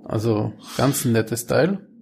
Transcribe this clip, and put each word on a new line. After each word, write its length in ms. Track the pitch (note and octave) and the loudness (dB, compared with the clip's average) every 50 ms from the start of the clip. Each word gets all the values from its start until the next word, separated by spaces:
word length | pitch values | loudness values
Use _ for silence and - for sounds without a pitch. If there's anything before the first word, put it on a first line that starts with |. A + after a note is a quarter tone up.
| - | -12
Also 480 | - - A2 G#2 A#2 A2 G#2 A2 A2 - - - - - | -4 -4 -2 0 2 0 0 0 -4 -6 -10 -18 -12 -4
ganz 280 | - B2+ C#3 C3+ - - | 0 0 0 0 0 0
ein 80 | B2+ A2+ | 2 2
nettes 340 | A2+ A2 - A#2+ A2+ - | 2 0 0 -4 -6 -4
Teil. 320 | - B2 A#2+ C#3+ F3+ G3+ F#3+ - - - - | 0 2 2 2 2 0 -2 -6 -16 -20 -20